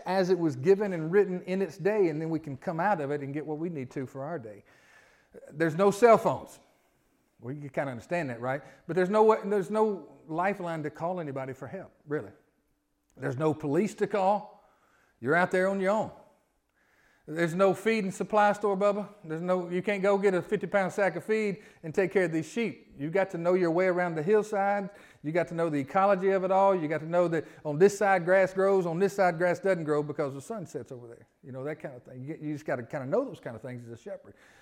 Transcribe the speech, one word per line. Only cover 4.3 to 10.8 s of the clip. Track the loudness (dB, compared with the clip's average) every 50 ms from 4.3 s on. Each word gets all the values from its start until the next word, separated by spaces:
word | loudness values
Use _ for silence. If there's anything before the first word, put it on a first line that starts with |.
| -8 -10
day. | -10 -12 -16 -18 -20 _ _ _ _ _ _ -20 _ _ _ _ _ _ -20 -20 -20 -12 -4
There's | 0 0 0 2
no | 4 4 4
cell | 4 6 8 8 8
phones. | 8 6 2 -2 -2 -8 -14 -20 -20 _ _ _ _ _ _ _ _ _ _ _ _ _ _ _ _ -14
Well, | -14 -12
you | -12
can | -12 -10
kinda | -6 -6 -4 -4
understand | -6 -10 -8 -6 -4 -4 -4 -4
that, | -6 -6
right? | -4 -4 -4 -4 -8 -12 -20 -18 _
But | -4 0
there's | 0 0 2
no | 4 6 6
wa-, | 6 6 4 2
there's | -2 -2 -2 -2 0
no | 0 2 2 2 0 -4 -8 -16 -20 -20 -12
lifeline | -8 -4 -2 0 0 -2 -2 -4 -6 -6 -6